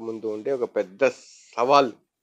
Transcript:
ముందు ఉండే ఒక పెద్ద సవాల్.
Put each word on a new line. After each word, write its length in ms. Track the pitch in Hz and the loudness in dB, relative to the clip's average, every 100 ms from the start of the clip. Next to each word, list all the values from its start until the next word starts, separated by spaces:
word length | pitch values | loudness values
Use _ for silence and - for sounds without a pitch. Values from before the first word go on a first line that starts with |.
ముందు 260 | 113 113 110 | -10 -8 -6
ఉండే 180 | 107 107 | -6 -4
ఒక 240 | 135 117 - | -4 -4 -4
పెద్ద 320 | 95 98 131 - - - _ - | -4 0 -2 -2 -18 -20 _ -2
సవాల్. 360 | 123 143 131 - _ _ | 4 4 4 -2 _ _